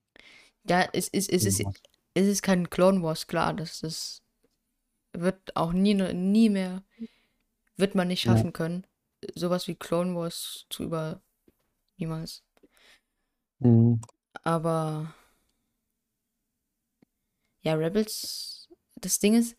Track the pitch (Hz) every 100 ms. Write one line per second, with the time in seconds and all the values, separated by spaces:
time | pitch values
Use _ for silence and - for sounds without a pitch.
0 | _ _ - - _ _ 202 180 180 -
1 | - - 190 180 - 101 98 - _ _
2 | _ - 196 202 - 180 175 - 185 196
3 | 160 160 - 165 170 165 165 - 160 160
4 | - - _ _ _ _ _ _ _ _
5 | _ 180 175 190 - - 165 180 202 202
6 | 185 180 190 214 226 196 185 185 - -
7 | 226 _ _ _ _ _ _ - 196 196
8 | 180 180 - - 170 - 165 175 - _
9 | _ _ - - 175 180 - 165 - 170
10 | 180 175 170 - - - - - - 165
11 | 156 180 _ _ _ _ _ _ _ -
12 | 160 160 165 - _ _ _ _ _ _
13 | _ _ _ _ _ - 123 117 117 117
14 | - _ _ - 160 165 165 160 156 156
15 | 160 - _ _ _ _ _ _ _ _
16 | _ _ _ _ _ _ _ _ _ _
17 | _ _ _ _ _ _ 160 156 165 208
18 | 208 - - - - - - - _ -
19 | 180 - 202 233 233